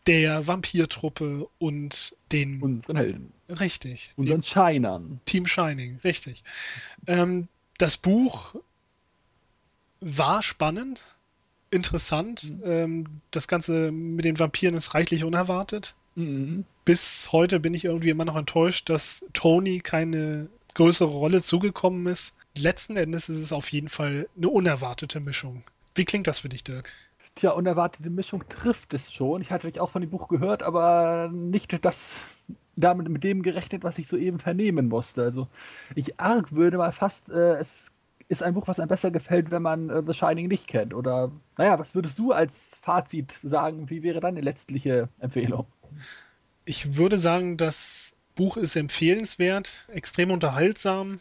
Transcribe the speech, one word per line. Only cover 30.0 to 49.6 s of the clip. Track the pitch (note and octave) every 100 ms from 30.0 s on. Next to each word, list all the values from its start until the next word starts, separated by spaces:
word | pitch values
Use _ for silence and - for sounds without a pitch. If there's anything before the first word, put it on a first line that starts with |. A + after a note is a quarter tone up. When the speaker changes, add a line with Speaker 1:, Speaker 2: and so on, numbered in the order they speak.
Speaker 2:
dem | E3
Buch | F3+ -
gehört, | D#3+ F#3 G#3
aber | - E3+ E3+ E3+ E3 E3+ E3+
nicht | F3 F3 G3+ - E3+
das, | F3+ - - - - - - - _ -
damit, | E3+ F3+ E3
mit | D3
dem | F#3+ F#3+
gerechnet, | F3+ E3+ - G3
was | E3+ E3+
ich | D3+
soeben | F3+ F#3 F3
vernehmen | - F3+ G#3+ D#3+ B2
musste. | A2+ - -
Also | A#2+ B2+ C3 - - - - -
ich | C3+ -
argwöhne | F#3 A#3 F3 D3+ F3 F3+
mal | E3+
fast, | - G3 - -
äh, | E3+ E3+ D#3
es | - - - _ _ _ _
ist | E3+
ein | F3
Buch, | F3+ -
was | F3+
einem | E3
besser | F#3 F#3
gefällt, | E3+ - F3 D#3+
wenn | E3+
man, | E3+ D#3+ D#3+
äh, | D#3+ D#3
The |
Shining | - E3 E3 F3
nicht | G3 -
kennt. | A#2+ A2
Oder, | - B2+ B2+ B2+ C#3+ _ -
naja, | F#3 E3
was | D3+ F#3
würdest | E3 C3+
du | A#3+
als | F3 D#3 - - -
Fazit | - F3+ F3 D#3+ C3+ -
sagen? | C#3+ D3+ D#3 D#3+ C#3+
Wie | E3
wäre | E3 E3
deine | E3+ F3
letztliche | C#3 C3+ - C3+ C#3 B2+ A#2 -
Empfehlung? | B2+ B2+ A#2 - - _ - D3 C3 - - _ _ _ -
Speaker 1:
Ich | D3 C#3+ C#3
würde | F#3 G3+
sagen, | E3+ F3 F3+ E3
das | D#3+ - - - - _ _ -
Buch | F#3 A3+
ist | F3 E3
empfehlenswert, | D3 - E3 G3+ G#3+ - F3+ G3